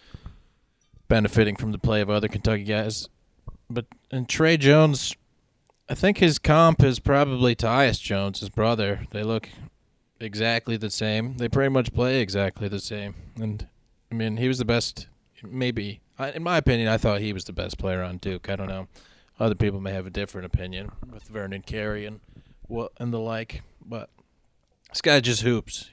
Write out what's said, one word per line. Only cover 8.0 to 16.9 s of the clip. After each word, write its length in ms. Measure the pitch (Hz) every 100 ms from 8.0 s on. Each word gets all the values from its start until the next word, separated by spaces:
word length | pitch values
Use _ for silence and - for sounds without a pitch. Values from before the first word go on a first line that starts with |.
Jones, 380 | - 98 98 95
his 100 | 101
brother. 560 | - 110 113 101 98 -
They 120 | 104
look 260 | 107 113 - - - _ _ _ _ _
exactly 580 | 113 104 113 117 - 113
the 120 | 107
same. 480 | - 110 107 120 127
They 100 | 120
pretty 220 | 135 135
much 240 | 135 120
play 280 | - 123 131
exactly 460 | 98 98 98 - 101
the 120 | 98
same. 360 | - 107 101 - - -
And, 280 | 110 104 - _ _ _ _
I 40 | 113
mean, 220 | 113 107
he 100 | 127
was 100 | 127
the 80 | 113
best, 420 | 117 - - - _ _ _
maybe. 580 | 190 131 127 117 101 98 _ -
I, 140 | 135
in 100 | 160
my 160 | 170 170
opinion, 300 | 156 117
I 100 | 113